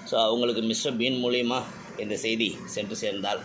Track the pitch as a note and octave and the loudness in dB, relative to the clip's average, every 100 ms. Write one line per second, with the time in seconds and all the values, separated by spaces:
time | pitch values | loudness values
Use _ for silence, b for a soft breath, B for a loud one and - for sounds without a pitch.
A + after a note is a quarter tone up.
0 | - A#2 A2 A#2+ A#2+ A2 A2+ A2+ D3 A#2 | 2 4 4 4 2 2 0 0 0 2
1 | B2 B2+ B2 B2 A#2+ B2+ - - - - | 2 2 2 2 2 0 -4 -12 -12 -8
2 | G#2+ G2+ A2+ A2+ G#2 - - - G#2 G#2+ | -4 -2 0 2 0 -2 -8 -6 -6 -4
3 | G#2+ G2 G2+ G#2 | -4 -2 -2 -4